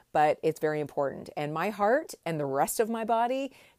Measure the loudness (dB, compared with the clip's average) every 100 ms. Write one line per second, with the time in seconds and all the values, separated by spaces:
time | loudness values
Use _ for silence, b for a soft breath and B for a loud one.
0 | B 2 4 2 0 0 0 0 -4 -2
1 | -2 -4 -10 -6 -4 -2 -4 0 2 2
2 | 0 -10 -4 -2 0 2 2 0 -2 -2
3 | 0 0 2 -2 -4 B B